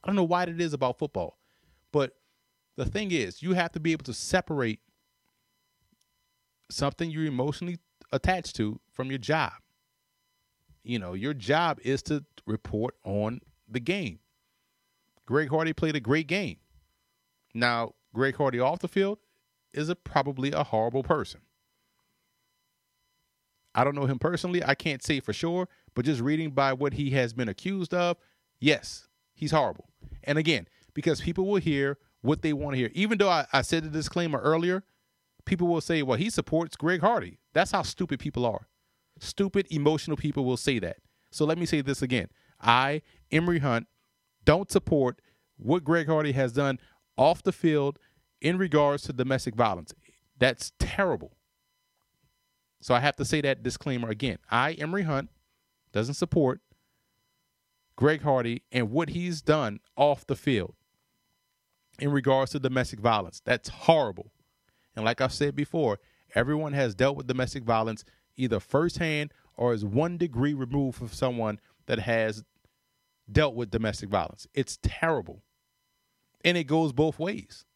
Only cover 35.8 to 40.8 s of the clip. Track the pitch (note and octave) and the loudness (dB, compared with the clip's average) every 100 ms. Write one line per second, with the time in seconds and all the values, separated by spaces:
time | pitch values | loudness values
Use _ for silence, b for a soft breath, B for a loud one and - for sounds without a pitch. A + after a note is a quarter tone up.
35.8 | - E3 C3+ A#2 G3+ - - D#3 E3 - | 2 0 2 2 0 -2 0 0 -2 -2
36.8 | D#3 F3+ F#3 A#3 F2+ D#2+ _ D3+ F#3+ G3 | 0 2 2 2 -4 -14 _ 2 2 2
37.8 | - - F3+ C#3 - - A#2+ G2+ - _ | -2 -4 -4 -2 -4 0 0 0 -10 _
38.8 | _ _ _ - - - G3 G3+ F#3+ D#3 | _ _ _ -16 -14 -2 2 2 0 2
39.8 | D3 D#3 - D3 D3+ C#3+ B2+ B2 - B2 | 4 2 -2 -2 -2 0 0 0 0 0